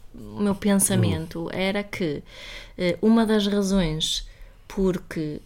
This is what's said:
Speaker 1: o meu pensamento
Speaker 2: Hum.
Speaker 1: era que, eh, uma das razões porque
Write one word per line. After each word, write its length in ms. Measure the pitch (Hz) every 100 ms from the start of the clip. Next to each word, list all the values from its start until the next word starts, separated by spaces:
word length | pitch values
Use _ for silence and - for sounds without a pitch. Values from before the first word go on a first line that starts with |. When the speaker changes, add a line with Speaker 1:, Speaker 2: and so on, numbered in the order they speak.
| -
Speaker 1:
o 260 | - 107 214
meu 120 | 208
pensamento 920 | 196 202 196 190 185 - 160 165 165 170
Speaker 2:
Hum. 20 |
Speaker 1:
era 300 | - 190 202
que, 400 | 208 - 170 143 - - - - - -
eh, 220 | 180 170
uma 240 | 214 226
das 220 | 220 214 202
razões 800 | 202 190 196 165 156 - - - - - - -
porque 720 | - 190 170 - 170 151 147